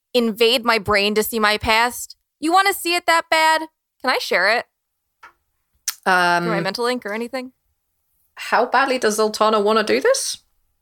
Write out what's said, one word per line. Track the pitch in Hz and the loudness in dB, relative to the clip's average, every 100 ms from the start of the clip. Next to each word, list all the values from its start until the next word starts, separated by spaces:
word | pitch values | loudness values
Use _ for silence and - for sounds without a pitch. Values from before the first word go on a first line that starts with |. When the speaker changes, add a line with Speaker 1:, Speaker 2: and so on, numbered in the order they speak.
| _ | _
Speaker 1:
invade | 247 233 208 233 254 226 | 0 0 2 2 2 2
my | 226 | 0
brain | 190 208 202 214 | 0 0 0 0
to | |
see | 208 226 | -2 0
my | 214 214 | 0 0
past? | 247 220 240 233 - - _ _ | 0 0 0 -4 -14 -18 _ _
You | 302 | 0
wanna | 370 392 | 2 2
see | 381 349 349 | -2 -4 -4
it | - | 0
that | 330 - | 0 0
bad? | 320 320 320 311 _ _ _ | 0 2 0 -2 _ _ _
Can | 254 | -4
I | 277 | -4
share | - 196 190 233 | -2 0 0 0
it? | - _ _ _ _ _ - _ _ _ _ _ - - - | -4 _ _ _ _ _ -20 _ _ _ _ _ -14 -6 0
Speaker 2:
Um, | 185 175 175 | 2 2 0
Speaker 1:
Through | 175 - | 0 -2
my | |
mental | 190 196 240 | -4 -4 -4
ink | 247 208 | -4 -6
or | |
anything? | 214 240 262 254 _ _ _ _ _ _ _ _ - | -8 -8 -10 -12 _ _ _ _ _ _ _ _ -18
Speaker 2:
How | - 202 240 | 0 0 2
badly | 247 269 254 | 2 0 0
does | 233 208 | -2 0
Sultana | 214 214 214 220 | 0 2 2 2
wanna | 202 220 | 2 2
do | 214 220 | 2 2
this? | 440 539 - - _ _ _ _ | 2 0 -2 -10 _ _ _ _